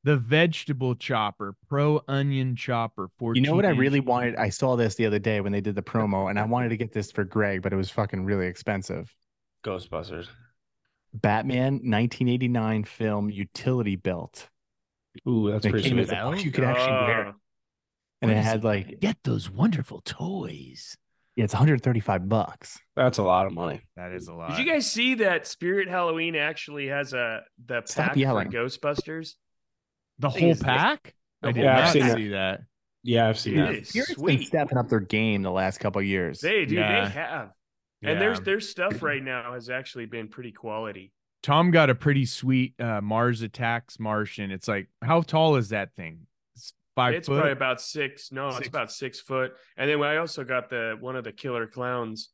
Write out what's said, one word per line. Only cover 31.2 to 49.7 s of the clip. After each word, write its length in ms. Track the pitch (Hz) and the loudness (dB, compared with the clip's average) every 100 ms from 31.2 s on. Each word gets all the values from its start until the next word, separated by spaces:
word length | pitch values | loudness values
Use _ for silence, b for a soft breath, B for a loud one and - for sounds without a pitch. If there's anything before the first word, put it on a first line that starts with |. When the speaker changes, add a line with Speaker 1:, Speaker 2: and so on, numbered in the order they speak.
| _ _ | _ _
Speaker 1:
I 40 | 117 | -2
Speaker 4:
the 40 | |
Speaker 1:
did 40 | 120 | 4
Speaker 4:
whole 40 | |
Speaker 3:
Yeah, 120 | 135 131 | 6 6
I've 60 | |
Speaker 1:
not 80 | 135 | 6
Speaker 3:
seen 140 | 156 127 | 6 4
that. 100 | 113 | 2
Speaker 1:
see 120 | 107 | -2
that. 320 | 98 95 98 - _ _ _ | -2 -2 -4 -10 _ _ _
Speaker 3:
Yeah, 240 | 120 117 113 | 2 4 4
I've 100 | 110 | 2
seen 200 | 120 156 | 0 2
Speaker 4:
It 40 | |
Speaker 3:
that. 120 | 143 - | 2 0
Speaker 4:
is 140 | - | -4
Speaker 2:
Fury's 180 | 226 - | -4 -4
been 80 | - | -2
Speaker 4:
sweet. 280 | 165 131 - | 2 2 2
Speaker 2:
stepping 280 | 170 139 127 | -2 0 0
up 100 | 117 | 2
their 120 | 113 | 0
game 420 | 92 107 110 101 | 0 0 2 0
the 80 | 95 | 0
last 260 | 92 95 - | 0 -2 -2
couple 220 | 104 98 | -2 -2
of 60 | 98 | 0
years. 340 | 95 85 71 | 0 -2 -4
Speaker 4:
They, 240 | 165 214 | -2 0
dude, 60 | 156 - | 0 2
they 40 | |
Speaker 1:
Yeah. 260 | 107 101 101 | 2 2 0
Speaker 4:
have. 440 | 131 139 143 101 _ _ _ _ _ | -4 -6 -8 -10 _ _ _ _ _
And 180 | 107 165 | -4 0
there's, 180 | 208 233 | 0 -2
Speaker 1:
Yeah. 60 | |
Speaker 4:
their 160 | 190 208 | -2 -4
stuff 420 | 214 - 185 208 | -4 -4 -4 -2
right 200 | 156 139 | -4 -4
now 320 | 135 127 117 | -4 -8 -8
has 160 | 123 117 | -12 -8
actually 360 | 127 131 123 113 | -8 -8 -12 -10
been 220 | 117 107 | -10 -10
pretty 240 | 107 123 | -12 -16
quality. 600 | 104 117 107 110 98 98 _ _ _ | -12 -8 -8 -8 -12 -18 _ _ _
Speaker 1:
Tom 280 | - 147 175 | 2 4 8
got 180 | 170 143 | 8 6
a 40 | |
pretty 320 | 123 151 139 123 | 4 4 2 2
sweet, 480 | - 127 131 127 - | -2 0 2 0 -4
uh, 200 | 117 107 | -4 -2
Mars 420 | 104 110 120 113 | 0 2 2 0
Attacks 560 | 113 - 117 117 - - | -6 -4 -2 -2 -6 -8
Martian. 500 | 110 107 104 - 101 | -2 -2 -2 -6 -8
It's 160 | 95 - | -6 -4
like, 200 | 101 92 _ | -4 -4 _
how 180 | 117 165 | 2 2
tall 340 | 165 160 160 139 | 2 2 4 4
is 120 | 104 | 2
that 240 | 107 98 | -4 -6
thing? 320 | - 82 82 - _ _ - | -10 -14 -14 -20 _ _ -20
It's 180 | - _ _ - | -20 _ _ 0
five 180 | 123 | 0
Speaker 4:
It's 140 | 165 - | 0 0
Speaker 1:
foot? 60 | 139 | 2
Speaker 4:
probably 160 | 151 | 2
about 280 | 135 131 127 | 2 -2 -2
six. 520 | - 151 139 139 - | -6 -6 -6 -6 -12
No, 160 | 135 139 | -8 -6
it's 80 | 123 | -6
Speaker 1:
Six. 120 | 131 | -6
Speaker 4:
about 220 | 135 110 | -6 -6
six 280 | - 131 - | -8 -10 -10
foot. 320 | - 131 131 b b | -6 -4 -4 b b